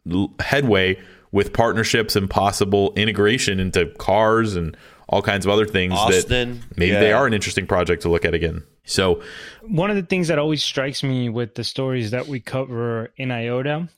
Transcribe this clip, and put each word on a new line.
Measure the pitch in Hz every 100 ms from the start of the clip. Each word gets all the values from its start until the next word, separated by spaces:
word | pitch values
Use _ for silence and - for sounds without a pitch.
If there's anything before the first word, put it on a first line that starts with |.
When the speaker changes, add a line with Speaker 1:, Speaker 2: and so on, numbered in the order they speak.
| -
Speaker 1:
l-, | 90 101 -
headway | - 143 135 98 92 95 - - _
with | 101 101
partnerships | - 113 101 107 117 110
and | 104 95
possible | - 98 98 98 101 98
integration | 101 107 98 104 127 107 95
into | 92 92 85 -
cars | - 101 110 113 110
and | 92 80 - - - -
all | 101
kinds | 101 101
of | 92
other | 104 107
things | 95 90
Speaker 2:
Austin, | 95 110 92 87 123 120 120
Speaker 1:
that | - -
maybe | 87
they | 101 107
Speaker 2:
yeah. | 110
Speaker 1:
are | 135
an |
interesting | 104 - 98 90
project | 95 87 85
to | 87
look | 85
at | 85
again. | 82 80 82 - _ -
So | - 92 85 - - - -
Speaker 3:
one | 220 170 196
of | 202
the |
things | 170 185 165
that | 151
always | 151 147
strikes | - - 135 131
me | 139 127 120
with | 113 117
the | -
stories | 113 - 131 127 110
that | 123 147
we | 135
cover | - 131 135 117 117 113 113 -
in | 131
iota | 120 117 123 135 151 170